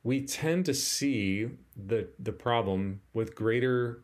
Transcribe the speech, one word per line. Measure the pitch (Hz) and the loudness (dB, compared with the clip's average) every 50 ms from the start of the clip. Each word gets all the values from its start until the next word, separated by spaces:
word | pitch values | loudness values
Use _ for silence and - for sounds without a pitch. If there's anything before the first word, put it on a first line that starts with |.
we | - 117 131 139 | 0 0 0 0
tend | 139 - - - 151 160 165 180 185 | 0 -4 -6 -2 0 2 2 2 2
to | 151 131 | 2 0
see | - - - - - 139 139 131 107 101 95 95 101 110 123 160 - - _ - | 0 0 0 0 0 0 0 2 2 2 0 0 0 -2 -4 -6 -12 -20 _ -14
the, | - 98 98 117 110 92 - - - | -12 -4 -2 0 0 -2 -4 -10 -8
the | - 110 | -6 -6
problem | 101 - - 120 120 117 107 98 95 95 98 95 98 101 - _ - | -6 -2 0 2 2 4 2 2 0 0 0 -2 -4 -8 -12 _ -4
with | 113 110 110 - | -4 -4 -4 -4
greater | - 110 113 113 123 123 127 127 123 120 120 117 - | -2 0 2 2 2 2 2 2 2 0 -2 -4 -10